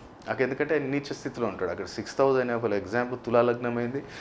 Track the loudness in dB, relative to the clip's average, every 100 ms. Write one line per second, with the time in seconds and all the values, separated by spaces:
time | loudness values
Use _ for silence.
0 | -20 -16 -6 0 0 0 0 0 0 -2
1 | -4 -8 -8 -2 -2 -2 -4 -4 -6 -6
2 | -6 2 4 6 2 0 0 0 0 0
3 | 0 -4 2 6 6 4 0 -2 -2 -4
4 | -8 -14